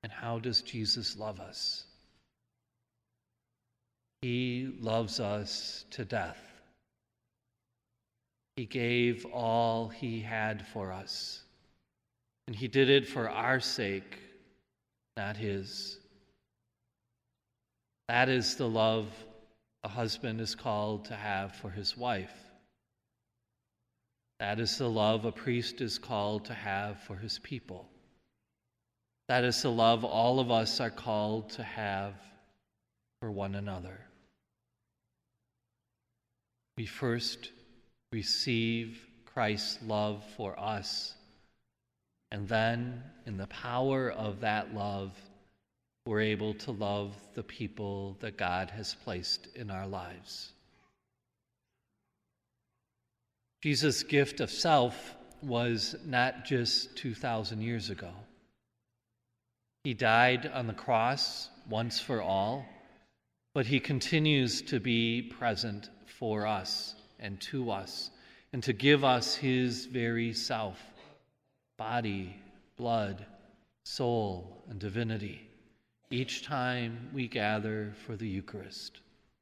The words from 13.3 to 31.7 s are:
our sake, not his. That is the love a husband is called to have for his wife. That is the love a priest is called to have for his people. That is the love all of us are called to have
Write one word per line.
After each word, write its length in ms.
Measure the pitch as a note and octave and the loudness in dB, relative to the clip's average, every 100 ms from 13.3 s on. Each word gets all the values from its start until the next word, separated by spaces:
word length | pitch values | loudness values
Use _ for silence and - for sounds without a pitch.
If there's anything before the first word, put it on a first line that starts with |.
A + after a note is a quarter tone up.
our 280 | G2+ A#2 C3 | 0 2 2
sake, 600 | - - G#2 G2 G2 - - - _ _ _ _ _ _ _ - | 2 0 0 0 -6 -18 -18 -20 _ _ _ _ _ _ _ -6
not 200 | G2+ G#2+ | -6 -2
his. 600 | A2 G2 G2 - - - - _ _ _ _ _ _ _ _ _ _ _ _ _ _ _ _ _ _ _ - | -2 -2 -4 -8 -10 -10 -16 _ _ _ _ _ _ _ _ _ _ _ _ _ _ _ _ _ _ _ 0
That 220 | A#2+ B2+ | 4 6
is 280 | B2+ A2+ - | 6 2 0
the 120 | B2 | 0
love 380 | A2+ A2 A2 G#2+ - - - - _ _ _ | 4 4 4 -2 -10 -18 -20 -20 _ _ _
a 40 | G#2 | -8
husband 520 | G#2+ A2+ - B2 A2 | -2 -2 -2 -4 -4
is 140 | A2 | -4
called 520 | G#2+ C3 G#2 G#2+ G#2+ G#2 | -4 -2 0 0 -4 -6
to 100 | G#2+ | -8
have 400 | G#2 G2 G2 - | -2 -2 -2 -8
for 160 | G#2 | -10
his 260 | F#2+ F#2+ - | -6 -6 -2
wife. 380 | B2 G#2+ F#2+ - - - _ _ _ _ _ _ _ _ _ _ _ _ _ _ _ _ _ _ | -2 -2 -4 -14 -20 -20 _ _ _ _ _ _ _ _ _ _ _ _ _ _ _ _ _ _
That 200 | G2+ G#2+ | -2 0
is 180 | A2+ - | 0 0
the 100 | B2+ | 0
love 380 | A2 G#2+ A2 A2+ | 4 4 4 0
a 60 | |
priest 500 | - - A#2+ A#2 - | -4 -2 0 -2 -4
is 160 | A#2+ - | -6 -6
called 480 | - A2+ G2+ G#2 G#2 | -4 -2 0 -2 -6
to 80 | |
have 480 | A2+ G#2+ G2 G#2 F#2+ | -8 -4 -4 -4 -8
for 140 | - F#2+ | -12 -10
his 240 | A2 - | -8 -8
people. 500 | - C3 - F#2 - _ _ _ _ _ _ _ _ _ _ _ _ _ _ | -8 -10 -10 -16 -16 _ _ _ _ _ _ _ _ _ _ _ _ _ _
That 160 | B2+ | 4
is 180 | B2 A#2 | 4 2
the 100 | C#3+ | 2
love 340 | A#2 A2+ A#2 A2+ | 6 8 8 4
all 340 | G#2 A#2 C3 | 4 6 6
of 120 | B2 | 6
us 280 | A#2 A2 - | 4 4 0
are 120 | A#2+ | -2
called 580 | - - G#2+ G#2+ A2 A2 | -4 -2 0 2 0 -4
to 120 | - | -10
have 500 | A2 | -10